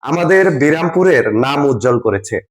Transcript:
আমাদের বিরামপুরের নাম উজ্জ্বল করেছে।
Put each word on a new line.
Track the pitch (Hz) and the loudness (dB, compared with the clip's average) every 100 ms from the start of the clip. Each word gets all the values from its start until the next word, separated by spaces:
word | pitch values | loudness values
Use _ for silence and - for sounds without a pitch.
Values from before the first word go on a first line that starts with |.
আমাদের | - 165 175 190 190 | -4 -4 2 2 2
বিরামপুরের | 147 147 160 175 180 185 147 110 | 2 0 0 -2 0 2 2 2
নাম | 107 127 143 143 | 0 -2 0 -2
উজ্জ্বল | 123 127 123 | 0 0 0
করেছে। | 113 101 - 101 - | -2 -4 -6 -10 -8